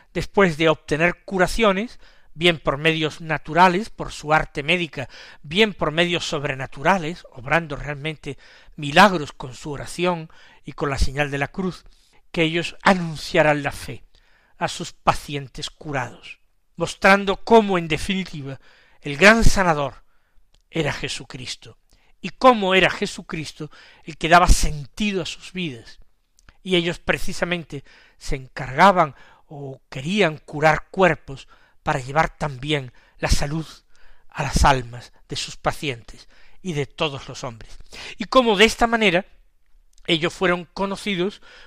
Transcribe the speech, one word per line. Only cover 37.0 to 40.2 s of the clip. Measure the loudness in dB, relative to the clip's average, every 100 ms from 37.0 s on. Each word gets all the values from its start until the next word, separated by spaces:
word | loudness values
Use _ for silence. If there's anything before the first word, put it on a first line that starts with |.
| -6 -4 -14
los | -12
hombres. | -12 -12 -18 -18 -18 -16 -18 -12
Y | 0
cómo | 2 2 4
de | 2
esta | 4 0
manera | 2 2 2 -2 -14 _ _ _ -20 _ -14 -2
ellos | 0